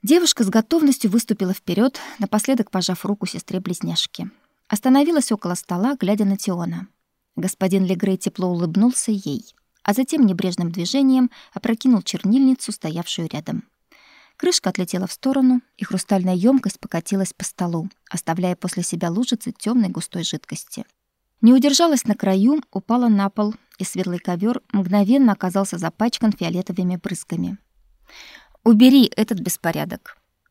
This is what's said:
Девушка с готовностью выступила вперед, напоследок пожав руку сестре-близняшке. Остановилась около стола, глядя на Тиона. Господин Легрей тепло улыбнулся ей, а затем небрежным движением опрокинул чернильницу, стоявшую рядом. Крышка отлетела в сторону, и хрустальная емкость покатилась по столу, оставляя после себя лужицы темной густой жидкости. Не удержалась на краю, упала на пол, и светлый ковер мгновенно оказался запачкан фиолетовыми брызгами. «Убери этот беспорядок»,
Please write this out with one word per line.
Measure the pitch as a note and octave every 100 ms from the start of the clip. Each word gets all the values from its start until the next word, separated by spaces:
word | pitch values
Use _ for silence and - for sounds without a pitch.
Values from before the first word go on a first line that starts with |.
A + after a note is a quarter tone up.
Девушка | G3+ E4 F4 -
с | G3+
готовностью | A3 A3+ E4 D4+ C4 G#3+
выступила | G#3+ - G#3 F#3
вперед, | F#3+ - F3+ B3+ - - -
напоследок | G3 G#3+ - C4 G#3+
пожав | F#3+ F3 F3+ F#3+
руку | G3+ F#3
сестре-близняшке. | - - F#3 F#3 F3+ E3 D#3+ - - F3+ _ _ _ _
Остановилась | G#3 C4 C4 D4 E4 -
около | G#3 F3 F3
стола, | - F3 A3 C#4
глядя | F#3 G#3 G#3
на | G3
Тиона. | - F3+ F3 E3+ F#3+ _ _ _ _ -
Господин | F3+ - F#3+ F#3+ F#3
Легрей | F#3 G3+ F#3
тепло | - - F3+
улыбнулся | F3 E3+ E3+ A#3 B3+ -
ей, | G#3 F3 C#3 - _ _ _
а | -
затем | G#3 C4 D#4+ A#3
небрежным | F3+ F#3 F3 F3
движением | F3 E3+ C4+ C4+ C4 B3 - -
опрокинул | - A#3 A3+ C4 A3+
чернильницу, | - F#3 F#3+ A#3+ C4+ C4 -
стоявшую | G#3+ D#3+ E3 E3+ - E3
рядом. | - D#3 - - _ _ _ _ _ _ _
Крышка | E4+ F4+ -
отлетела | F#3 F3+ F3+ F#3
в |
сторону, | - C4 C4+ B3+ B3+ _ _
и | -
хрустальная | F#3+ - G3 F3+ F3+
емкость | G3+ C4+ G3+ -
покатилась | - E3 - G3 F#3+
по | -
столу, | - - F3 E3+ F3+ _ _
оставляя | F3 - E3 F3+ F3+
после | F3+ -
себя | F3 E3+ E3+
лужицы | E3+ B3 A#3 -
темной | - - B3 G3
густой | F3+ - F3
жидкости. | D#3 D#3 - D#3 - - - _ _ _ _ _
Не | A3
удержалась | C4 C#4 C#4 E4+ C#4+ -
на | G3+
краю, | G3+ F#3+ G#3+ D4+ -
упала | G3 - A#3+ A#3+
на | G#3 G3
пол, | - G#3 A3 _ _
и |
светлый | F#3 F3 F#3 F3
ковер | - F3 G#3 B3+ _
мгновенно | G3+ F3+ G3+ G3+ C4+ B3+
оказался | G3 F#3 F#3 G3 F3
запачкан | E3 - A3+ - A3
фиолетовыми | G3+ E3+ F3 F#3 F3+ F3+ F3+
брызгами. | - F3 - E3+ F3 G3 _ _ _ _ _ - - - _ _
«Убери | A3+ G#3+ B3+ C#4 A#3+ -
этот | A3 G3+
беспорядок», | E3 - E3+ D#3+ E3+ - - - _ _ _